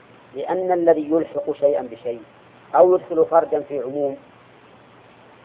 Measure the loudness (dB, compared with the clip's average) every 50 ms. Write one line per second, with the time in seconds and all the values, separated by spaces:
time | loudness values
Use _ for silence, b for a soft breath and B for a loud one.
0 | -20 _ -20 -20 -20 -16 -14 -12 -8 -6 -4 -4 -2 -2 0 2 4 4 4 2
1 | 2 -2 -2 -2 -2 -2 -8 -8 -6 -6 -4 0 0 0 0 0 -4 -8 -14 -10
2 | -10 -10 -10 -10 -14 -20 _ _ _ _ -20 -20 -18 -2 4 4 6 6 4 0
3 | 0 -4 0 0 0 4 4 2 2 2 -4 -6 -4 -6 -8 -8 -8 -6 -6 -4
4 | -4 -4 -4 -8 -16 -20 -20 -20 -20 _ _ -20 _ -20 -20 -20 -20 -20 -20 -20
5 | -20 -20 -20 -20 -20 -20 -20 -20